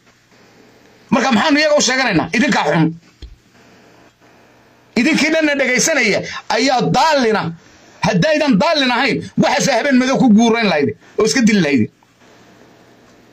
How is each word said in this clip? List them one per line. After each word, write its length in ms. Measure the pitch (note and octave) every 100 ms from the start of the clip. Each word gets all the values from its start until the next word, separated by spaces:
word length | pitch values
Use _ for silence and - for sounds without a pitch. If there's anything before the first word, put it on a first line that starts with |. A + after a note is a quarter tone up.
| _ _ _ _ - - - _ _ _ -
Marka 220 | B3+ B3+
maxaanu 280 | A3 D4+ C#4+
iyaga 160 | D4+ D4
u 40 |
sheeganaynaa? 480 | A#3 B3+ B3 E3+ B2+
Idinkaa 300 | - C#4 A3 D3+
xun. 140 | E3 D#3+ E3 _ - - - _ _ - - - - - _ _ _ _ _ _ _ _ -
Idinkii 340 | C#4 C#4+ D4
dhanna 220 | D#4+ D4+ C#4+
dhegaysanaya 640 | B3+ B3 - D4+ A3+ E3 - - -
ayaa 320 | B3 C4 B3+
daalina. 600 | E3+ A#3+ D#4 C#4+ A3+ G3+ E3 E3 - - - -
Haddaydan 520 | - F#3 D4 D4+ D4+ G3+
daalin 320 | D4 D#4+ C4
ahayn, 260 | A#3+ C4 - - -
waxaase 340 | - C#4+ G3+
habeen 260 | C4+ C#4+ B3+
madow 200 | B3+ B3
ku 100 | B3
guurayn 380 | G#3 A#3 A3+ G#3+
lahayd 200 | D#3 C3 - - -
oo 80 | -
iska 160 | C#4
dili 200 | A3+ G#3
lahayd. 280 | D#3 C#3 G#2+ _ _ _ - - - - - - - _ _ - _